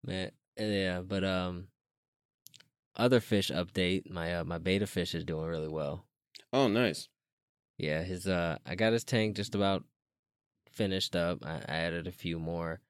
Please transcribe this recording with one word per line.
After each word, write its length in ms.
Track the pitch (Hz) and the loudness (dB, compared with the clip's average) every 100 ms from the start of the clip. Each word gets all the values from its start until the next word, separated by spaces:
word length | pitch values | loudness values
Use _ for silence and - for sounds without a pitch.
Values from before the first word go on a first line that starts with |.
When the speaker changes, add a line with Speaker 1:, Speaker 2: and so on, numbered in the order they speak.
Speaker 1:
Man, 260 | - 95 92 _ _ - | -4 -4 -4 _ _ -4
yeah, 440 | 107 101 95 90 | 0 2 2 0
but, 240 | 92 98 | -2 0
um, 440 | 95 92 90 90 92 _ _ _ _ _ _ _ - - _ _ _ - | 2 2 0 -4 -10 _ _ _ _ _ _ _ -20 -20 _ _ _ 2
other 240 | 123 123 | 4 4
fish 300 | - 104 95 | 4 2 2
update. 600 | 71 90 - 90 95 - | -2 -2 0 2 2 -2
My, 260 | 87 82 87 | -4 -2 -2
uh, 80 | |
my 140 | 82 85 | -2 -2
betta 280 | 87 95 101 | 2 2 2
fish 280 | - 85 | -2 -2
is 100 | 82 | -2
doing 220 | 80 78 80 | -4 -4 -2
really 220 | 82 78 | -4 -2
well. 360 | 78 73 82 - _ _ - - | -2 -4 -4 -12 _ _ -20 -2
Speaker 2:
Oh, 160 | 127 127 | 2 4
nice. 400 | 107 120 76 - _ _ _ _ _ _ - | 4 2 0 -10 _ _ _ _ _ _ -6
Speaker 1:
Yeah, 240 | 76 78 | -2 0
his, 240 | 90 90 95 | -2 -4 0
uh, 320 | 90 85 78 - | 2 2 -2 -6
I 80 | |
got 180 | 90 110 | 0 2
his 120 | 117 | 2
tank 320 | - 120 110 101 | 2 0 2 -2
just 180 | 101 | -2
about 300 | 101 98 95 - _ _ _ _ _ _ _ _ | 2 2 2 -2 _ _ _ _ _ _ _ _
finished 440 | - 104 95 - | -4 0 0 0
up. 300 | 87 85 90 | 0 0 -2
I, 120 | - 80 - | -4 -8 -4
I 40 | 80 | -2
added 300 | 82 85 85 | -2 -2 -6
a 60 | |
few 260 | 87 87 82 | -6 -6 -4
more 420 | 80 85 82 82 | -4 -4 -4 -6